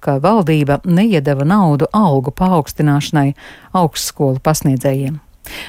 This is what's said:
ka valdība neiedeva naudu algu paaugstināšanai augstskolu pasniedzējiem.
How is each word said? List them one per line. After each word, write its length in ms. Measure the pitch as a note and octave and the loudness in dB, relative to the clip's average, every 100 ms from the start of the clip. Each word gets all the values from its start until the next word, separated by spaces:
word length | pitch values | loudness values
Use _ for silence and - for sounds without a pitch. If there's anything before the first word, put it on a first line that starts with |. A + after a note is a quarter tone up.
ka 140 | - C3+ | -4 0
valdība 560 | E3+ A3+ D#3+ D#3 C#3+ C#3+ | 2 2 2 0 0 -2
neiedeva 600 | F#3 E3+ A3+ E3 C#3+ C#3 | 0 2 2 0 0 0
naudu 440 | C#3+ G#3 F3 C#3+ D#3 | 2 2 2 2 0
algu 380 | G#3+ F#3+ C3+ C3 | 2 2 2 -2
paaugstināšanai 1000 | - F#3 F3 - - D3+ C#3+ - D3+ C#3 - - - - F#3 | -2 0 0 -2 -2 0 0 0 0 0 -4 -12 -20 -6 -2
augstskolu 600 | E3 - - - C#3 C3 | -2 -2 -8 -2 -2 0
pasniedzējiem. 760 | D#3 D3+ D3 C3 C#3 C3+ C#3 D3+ - _ - - | -2 0 0 0 0 -2 -4 -8 -14 _ -18 -16